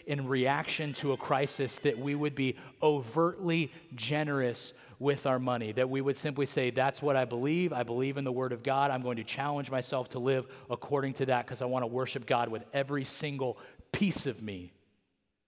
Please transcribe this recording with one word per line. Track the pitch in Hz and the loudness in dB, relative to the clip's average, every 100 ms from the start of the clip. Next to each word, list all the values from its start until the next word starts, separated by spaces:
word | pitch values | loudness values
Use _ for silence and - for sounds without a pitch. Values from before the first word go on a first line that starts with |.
| - | -4
in | 143 131 | -2 0
reaction | 131 127 143 160 - 151 | 2 4 2 0 -4 -4
to | 131 143 | -2 -2
a | 131 | -2
crisis, | - 135 143 - 131 - | 2 2 2 0 -2 0
that | 147 117 | 0 0
we | 139 | 0
would | 147 147 | 0 0
be | 131 131 - - - | 0 0 -2 -8 0
overtly | 156 147 117 127 170 175 180 165 147 - - | 2 2 0 2 2 2 0 2 0 -4 -16
generous | 123 113 147 151 139 123 117 - - - - | -10 -2 0 2 2 0 -2 -8 -12 -20 -2
with | 135 139 139 | 0 2 2
our | 131 | 2
money, | 127 123 110 | 2 0 0
that | 107 131 | 0 2
we | 135 | 2
would | 139 131 | 0 0
simply | 151 135 | -2 0
say, | 139 - 127 | 0 2 2
"That's | 117 131 - | 4 2 2
what | 147 135 | 2 2
I | |
believe. | 123 120 135 165 180 | 2 0 0 2 2
I | 135 | 0
believe | 120 120 135 139 | -2 0 0 -2
in | |
the | 135 | -2
Word | 123 131 | -2 -2
of | 120 | -2
God. | 127 135 139 | 0 2 2
I'm | 131 | 2
going | 123 117 | -2 -4
to | |
challenge | 107 - 143 147 123 | -4 -4 -2 -2 -2
myself | 131 123 135 123 | -4 -2 -4 -4
to | 131 | -2
live | 123 131 120 - - | 2 2 0 -10 -6
according | 120 - 143 135 | -6 -2 0 0
to | 131 131 | 0 2
that | 123 120 | 2 0
'cause | 127 | -4
I | 123 | -2
want | 127 | 0
to | 120 | 0
worship | 123 127 135 117 | -2 -2 -4 2
God | 123 120 | 2 2
with | 110 113 | -2 -4
every | 139 135 143 135 | -2 0 -2 -2
single | - 151 139 131 113 - - - | -4 -4 -2 -2 -4 -10 -20 -8
piece | - 202 - 139 | 0 2 2 -2
of | 117 | -4
me, | 110 95 90 - _ _ _ _ _ _ | -6 -8 -10 -18 _ _ _ _ _ _